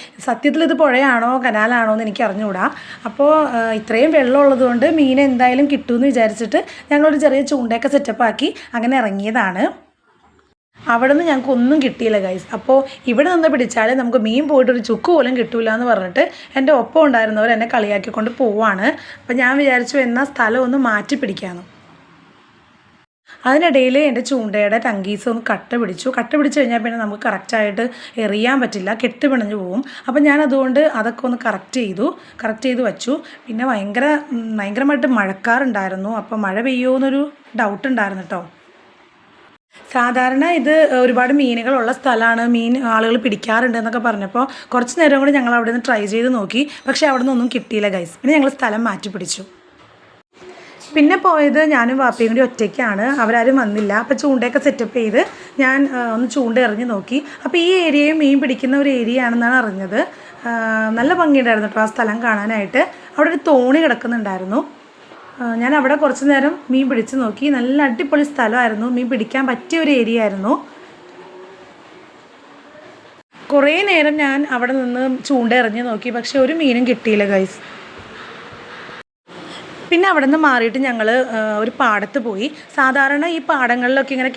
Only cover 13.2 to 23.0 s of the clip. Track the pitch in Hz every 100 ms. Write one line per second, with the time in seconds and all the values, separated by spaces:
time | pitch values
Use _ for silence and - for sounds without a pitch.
13.2 | 330 349 320 269 247 233 220 262 240 240
14.2 | 220 247 302 285 247 240 214 220 339 330
15.2 | 247 254 226 233 220 220 247 202 185 185
16.2 | 330 - - 269 269 277 226 320 302 233
17.2 | 220 214 226 226 233 247 208 202 190 220
18.2 | 220 233 240 208 220 185 233 320 - -
19.2 | - 247 247 277 277 247 240 285 240 240
20.2 | 285 277 220 247 254 269 240 208 208 285
21.2 | 226 - 190 175 190 - - - _ _
22.2 | _ _ _ _ _ _ _ _